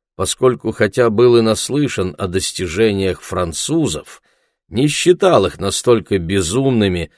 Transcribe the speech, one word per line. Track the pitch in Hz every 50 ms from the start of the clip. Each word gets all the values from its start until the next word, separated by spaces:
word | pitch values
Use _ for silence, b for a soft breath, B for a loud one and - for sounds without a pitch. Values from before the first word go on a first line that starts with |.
| _ _ _
поскольку, | - 92 - - - 127 127 120 - - 110
хотя | 104 - 110 101 - 127 120 117
был | 104 110 123 123 120
и | 117
наслышан | 113 113 107 - - - 127 147 147 123 - - 92 92 -
о | - 98 90
достижениях | 87 95 - - - - 95 82 80 101 113 110 101 98 95 92 85 -
французов, | - - - 90 90 82 - - - - 151 165 151 110 80 76 - - - - _ _ _ _ _ _ _ _ _ -
не | - 113 143
считал | 151 147 - - 175 180 - 202 180 160 110 95
их | 85 - -
настолько | 92 98 - - - 123 120 110 85 - 101 95
безумными, | 82 82 98 98 87 80 101 131 135 135 127 113 104 95 90 85 80 - _